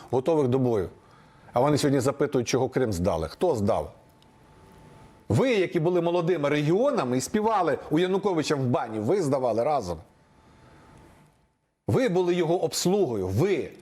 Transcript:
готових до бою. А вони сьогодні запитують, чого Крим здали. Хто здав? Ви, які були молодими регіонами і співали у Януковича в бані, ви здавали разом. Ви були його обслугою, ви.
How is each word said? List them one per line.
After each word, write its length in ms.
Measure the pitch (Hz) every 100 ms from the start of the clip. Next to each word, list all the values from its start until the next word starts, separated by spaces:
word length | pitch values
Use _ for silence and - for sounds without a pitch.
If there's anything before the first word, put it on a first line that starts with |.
| -
готових 360 | 123 131 156 127
до 120 | 131
бою. 300 | 123 110 80 - - - - - -
А 60 | 120
вони 180 | 143 147
сьогодні 220 | 147 135
запитують, 480 | 123 - 143 135 113
чого 220 | 127 127
Крим 240 | 139 120
здали. 340 | 87 90 82 80
Хто 280 | - 180 123
здав? 380 | 101 92 76 - - _ - - - - - - - - - - -
Ви, 200 | 120 262
які 300 | 220 170 175
були 220 | 160 180
молодими 480 | 165 175 170 170 143
регіонами 680 | 147 151 185 277 226 127 127
і 40 |
співали 560 | - 214 214 214 165 127 -
у 80 | 156
Януковича 560 | 180 190 208 165 - 147
в 100 | 127
бані, 340 | 139 123 110
ви 220 | 107 196
здавали 420 | 147 139 123 110
разом. 340 | 131 147 92 80 - _ _ _ - - - - - - - - _ _ _ _ _ _ -
Ви 220 | 208 254
були 260 | 180 180 180
його 280 | 160 180
обслугою, 640 | 160 - 175 202 160 107 92
ви. 440 | 98 190 165 95 -